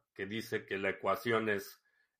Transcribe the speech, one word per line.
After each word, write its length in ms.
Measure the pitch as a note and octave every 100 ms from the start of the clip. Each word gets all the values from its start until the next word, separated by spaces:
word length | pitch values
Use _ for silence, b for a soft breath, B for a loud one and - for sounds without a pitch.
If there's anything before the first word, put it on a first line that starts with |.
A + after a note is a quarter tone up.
| _
que 120 | - G2
dice 380 | A2 - A2
que 140 | - G2
la 120 | G2
ecuación 580 | F#2+ G2 F#2+ A#2+ A2 A2
es, 340 | G2+ - - _ _ _ _